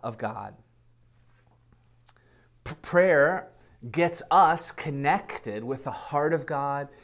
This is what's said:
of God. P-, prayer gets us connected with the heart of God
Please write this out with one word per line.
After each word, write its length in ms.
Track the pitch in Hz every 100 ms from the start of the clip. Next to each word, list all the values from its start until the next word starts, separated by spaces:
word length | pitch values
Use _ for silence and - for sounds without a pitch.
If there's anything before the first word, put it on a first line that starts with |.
of 140 | 120 113
God. 380 | 107 110 101 - _ _ _ _ _ _ _ _ _ _ _ _ _ _ - - _ _ _ _
P-, 100 | - 156
prayer 720 | - 175 185 151 147 185 - - _ _ 120
gets 300 | 160 170 170 -
us 420 | 185 165 165 -
connected 880 | - 160 139 143 196 - - 113 104
with 220 | 120 131
the 60 | 139
heart 420 | - - 147 151
of 140 | 160 135
God 420 | 143 139 143 139 -